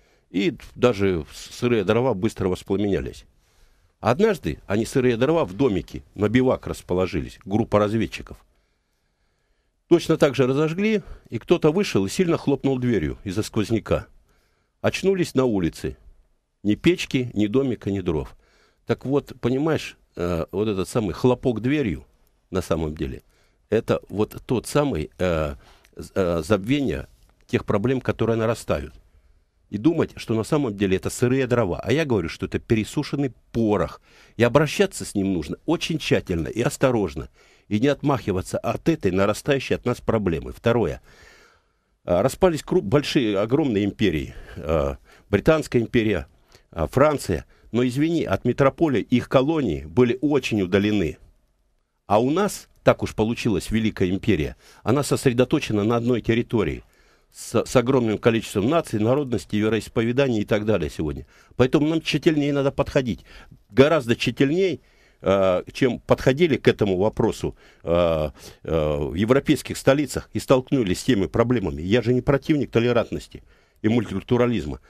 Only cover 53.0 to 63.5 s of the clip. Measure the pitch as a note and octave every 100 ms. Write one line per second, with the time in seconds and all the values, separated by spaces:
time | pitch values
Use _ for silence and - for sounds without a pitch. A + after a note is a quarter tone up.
53 | G#2 - A2 A#2 B2 F2 - A2 A2 -
54 | F#2 F#2+ - E2+ C2+ - - - - C#3+
55 | C3+ C#3 C3+ A#2+ B2+ D#3 - G#2+ G#2+ A#2+
56 | A#2+ A#2+ - A2+ A2+ A#2 D#2+ A#1+ - _
57 | _ _ _ - - A2 - C3 A#2+ C3+
58 | A2+ G2 A#2+ A2+ - G#2 A2 E3 - A2
59 | G#2+ C#3 C3 A2 - G#2 G#2+ A2 - B2
60 | A2+ B2 C#3 A2 G2+ G#2+ G#2+ G2 C#2+ -
61 | D2+ C#2 - _ _ - C3 D#3 D3+ E3
62 | - D3 F3 D3+ C#3+ C#3+ C3+ - C3+ D3
63 | B2+ - - - -